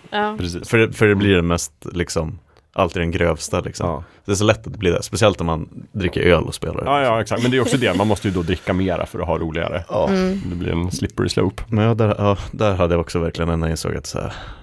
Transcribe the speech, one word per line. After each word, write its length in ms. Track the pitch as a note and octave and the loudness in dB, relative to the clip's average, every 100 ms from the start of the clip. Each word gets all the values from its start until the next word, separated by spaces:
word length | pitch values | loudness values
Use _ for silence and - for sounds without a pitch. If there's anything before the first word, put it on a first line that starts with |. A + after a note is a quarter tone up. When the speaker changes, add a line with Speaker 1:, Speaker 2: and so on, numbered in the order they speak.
| - | -4
Speaker 1:
Ja. 260 | G#3 G#3 G#3+ | -4 -2 -2
Speaker 2:
precis. 300 | F2 E2+ - | -6 -6 0
Speaker 3:
För, 180 | A#2 A2 | 2 2
för 160 | - A2 | 4 4
det 80 | G2+ | 6
blir 200 | G2+ F#2 | 6 4
det 60 | |
mest, 300 | E2+ E2+ - - - | 4 0 -2 -10 -8
liksom, 460 | F2+ F2 - D#2+ F2 - _ _ | -6 -4 -2 -4 -8 -16 _ _
alltid 280 | - F#2 F#2 | -2 0 0
den 100 | E2+ | -2
grövsta, 480 | E2+ E2+ D#2+ - F2+ | 2 0 0 -2 -4
liksom. 280 | - - F2 | -4 -4 -4
Speaker 2:
Ja. 140 | D#2 - - - | -4 -10 -14 -4
Speaker 3:
Det 60 | |
är 40 | G2 | 2
så 80 | |
lätt 240 | G#2 G#2+ - | 2 2 -2
att 60 | |
det 60 | - | -2
blir 120 | F#2 | 0
det, 120 | F2 | 0
speciellt 380 | - F#2 G#2+ F#2 | -2 2 2 2
om 60 | E2+ | 0
man 220 | D#2+ E2 - - | -2 -6 -12 -12
dricker 300 | G#2+ F2 - | -4 -2 2
öl 220 | F2 E2 | 4 4
och 120 | - - | 2 -4
spelar. 300 | D#2+ E2 - | -6 -4 -2
Speaker 2:
Ja, 160 | C#3+ | 0
ja, 200 | C3+ A2+ | 2 0
exakt. 200 | G#2+ F#2+ | 0 0
Men 100 | B2 | 0
det 60 | B2+ | 2
är 40 | |
också 160 | A#2+ C#3 | 2 2
det, 200 | A#2 F2+ | 2 2
man 100 | G#2 | 2
måste 200 | G#2 G#2+ | 2 0
ju 60 | |
då 80 | F#2 | 0
dricka 320 | E2+ F2+ - | 0 -2 0
mera 320 | F#2 F#2+ E2 E2 | 0 0 0 -4
för 140 | - | -4
att 80 | E2+ | -2
ha 100 | D#2+ | -2
roligare. 460 | E2+ D#2+ E2 F2 - | -2 -4 -4 -4 -4
Speaker 3:
Ja. 180 | - E2+ | 0 2
Speaker 1:
Mm. 320 | F#3+ F#3 G3 F#3 | 2 0 -2 -6
Speaker 2:
Det 60 | F2 | -6
blir 160 | F2 | -2
en 200 | E2+ F2+ | -2 -2
slippery 380 | - G2 - F#2+ | -4 -4 -2 0
slope. 340 | - G2 - - | 2 0 -2 -2
Speaker 3:
Men 160 | A2 A2 | 2 2
ja, 80 | |
där, 220 | A2+ A2 G#2 | 2 2 2
ja, 200 | G2+ G2 - | 2 0 -2
där 240 | - G#2+ F#2 | -2 0 2
hade 180 | F2 | 2
jag 80 | E2+ | 2
också 180 | E2+ F2 | 0 -2
verkligen 300 | E2 - E2 | -2 -2 -2
en 200 | E2+ E2 | 0 0
insåg 260 | D#2+ - - | -2 -4 -6
att 100 | - | -6
så 140 | - | -6
här, 140 | - - - - | -8 -10 -14 -18